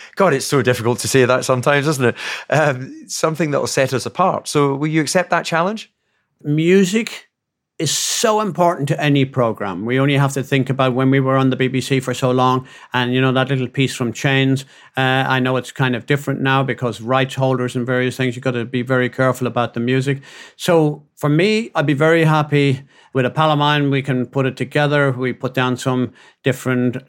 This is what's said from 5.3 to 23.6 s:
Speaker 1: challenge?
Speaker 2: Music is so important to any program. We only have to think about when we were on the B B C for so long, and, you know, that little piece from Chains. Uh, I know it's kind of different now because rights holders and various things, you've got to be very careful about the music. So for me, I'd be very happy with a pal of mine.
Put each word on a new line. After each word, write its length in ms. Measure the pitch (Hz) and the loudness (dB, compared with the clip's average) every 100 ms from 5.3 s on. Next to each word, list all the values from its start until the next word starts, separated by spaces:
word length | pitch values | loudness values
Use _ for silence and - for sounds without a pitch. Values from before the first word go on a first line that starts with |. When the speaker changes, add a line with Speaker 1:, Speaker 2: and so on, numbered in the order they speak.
| 170 - | -2 -2
Speaker 1:
challenge? 460 | 165 185 220 - _ _ _ _ _ | -2 -2 -4 -12 _ _ _ _ _
Speaker 2:
Music 840 | 151 151 170 190 180 220 220 - - _ _ _ _ - | -4 0 4 4 4 0 -4 -10 -20 _ _ _ _ -6
is 180 | 156 - | -4 -2
so 440 | - - 226 214 | -4 0 0 2
important 480 | 208 147 175 180 139 | 0 2 2 2 -2
to 120 | 160 | 0
any 220 | 151 143 | 2 2
program. 640 | 135 131 113 104 101 87 113 | 2 0 0 -2 -6 -6 -2
We 140 | 131 | 0
only 180 | 143 139 | 2 2
have 160 | 139 | 2
to 100 | 139 | -2
think 260 | - 139 127 | -2 0 0
about 240 | 131 131 | 0 0
when 180 | 123 131 | 2 2
we 100 | 139 | 2
were 160 | 131 135 | 2 2
on 120 | 131 | 2
the 60 | 127 | 0
B 140 | 131 | -2
B 100 | 131 | -2
C 220 | - 135 | -2 -2
for 120 | 131 | -2
so 160 | 120 131 | -2 0
long, 380 | 127 127 127 135 - - | 2 2 2 -2 -16 -6
and, 200 | 123 123 | -2 0
you 80 | 127 | 2
know, 100 | 131 | 2
that 180 | 127 131 | 2 0
little 200 | 135 123 | -2 -2
piece 260 | - 131 - | -2 -2 -2
from 160 | 120 | -6
Chains. 540 | - 143 135 135 135 - - - 131 | -2 0 2 2 0 -4 -20 -10 -2
Uh, 260 | 131 131 131 | 0 0 0
I 120 | 131 | 0
know 160 | 131 127 | 0 -2
it's 160 | - | -4
kind 240 | - 127 120 | -2 -2 -2
of 100 | - | -2
different 360 | 143 143 - | -2 -2 -2
now 200 | 135 135 | 0 0
because 380 | 135 113 123 98 | 0 -4 -6 -6
rights 360 | 110 131 135 135 | -2 0 0 0
holders 400 | 131 127 123 127 | 0 0 -2 -4
and 100 | 120 | -2
various 320 | 127 127 120 | -2 -2 -2
things, 180 | 127 120 | -4 -4
you've 80 | |
got 80 | 135 | -4
to 140 | 120 117 | -4 -4
be 160 | 127 | -4
very 280 | 120 127 123 | -2 0 0
careful 380 | - 131 127 123 | 0 0 0 -4
about 260 | 120 113 | -2 -4
the 60 | 117 | -2
music. 420 | 120 131 131 139 - - - - | -2 0 0 -4 -8 -20 -20 -6
So 500 | - 165 151 147 _ - | 2 4 2 -2 _ -4
for 140 | 151 | 0
me, 420 | 151 202 214 233 | 2 2 0 -2
I'd 120 | 160 151 | -2 0
be 80 | |
very 320 | 143 160 165 156 | 2 4 4 4
happy 580 | 156 151 147 139 131 - _ _ | 2 2 2 2 0 -6 _ _
with 120 | 135 123 | -2 -2
a 40 | |
pal 220 | 151 156 | 0 2
of 80 | |
mine. 300 | 147 | 2